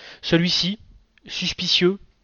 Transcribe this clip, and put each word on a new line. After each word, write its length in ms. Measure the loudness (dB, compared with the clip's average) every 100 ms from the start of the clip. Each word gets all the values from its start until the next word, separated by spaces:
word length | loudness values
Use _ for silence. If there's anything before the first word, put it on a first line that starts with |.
| -20 -14
Celui-ci, 580 | 0 2 2 0 -2 -4 -12 -20 _ _ -14
suspicieux, 720 | -8 -6 -4 -2 2 2 2 -6 _